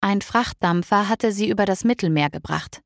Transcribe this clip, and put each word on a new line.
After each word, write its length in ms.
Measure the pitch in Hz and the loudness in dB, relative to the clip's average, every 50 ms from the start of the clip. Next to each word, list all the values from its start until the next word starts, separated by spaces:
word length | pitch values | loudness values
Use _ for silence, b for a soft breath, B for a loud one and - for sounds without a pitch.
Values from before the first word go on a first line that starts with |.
Ein 220 | - 196 202 202 - | 2 0 0 0 -2
Frachtdampfer 840 | - - 233 240 - - _ - 175 170 175 175 - - 202 208 196 | -2 0 0 0 0 -4 _ 0 2 2 2 0 2 2 2 2 2
hatte 240 | 220 - - 226 208 | -2 0 0 -2 0
sie 160 | 196 208 214 | 0 0 -2
über 160 | 220 202 202 | 0 0 2
das 180 | 196 190 185 - | 0 0 0 2
Mittelmeer 480 | 233 247 - - 175 160 151 147 147 | 0 0 2 0 0 2 2 2 0
gebracht. 520 | 151 151 151 - 160 156 - - - - _ | -2 -6 -8 -4 -4 -4 -4 -8 -16 -20 _